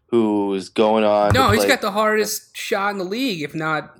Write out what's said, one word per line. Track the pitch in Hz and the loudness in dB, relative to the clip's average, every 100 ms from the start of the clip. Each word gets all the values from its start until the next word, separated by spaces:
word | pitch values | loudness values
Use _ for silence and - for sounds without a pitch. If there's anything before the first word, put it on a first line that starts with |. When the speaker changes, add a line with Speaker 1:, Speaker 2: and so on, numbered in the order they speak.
| _ | _
Speaker 1:
who's | 117 110 104 101 98 90 | 0 2 2 0 -2 -4
going | - 107 110 | 0 2 4
on | 107 104 104 | 4 4 4
Speaker 2:
No, | 104 - | 4 2
Speaker 1:
to | |
Speaker 2:
he's | 110 | 2
Speaker 1:
play. | 101 | 2
Speaker 2:
got | 247 | 0
the | 214 | 0
hardest | 196 214 214 208 - - - | -2 0 0 -2 -6 -12 -14
shot | - 208 202 | -6 -4 -4
in | 202 | -6
the | |
league, | 180 220 262 175 | -6 -4 -4 -4
if | 143 160 | -6 -6
not, | 160 156 147 - | -4 -4 -6 -14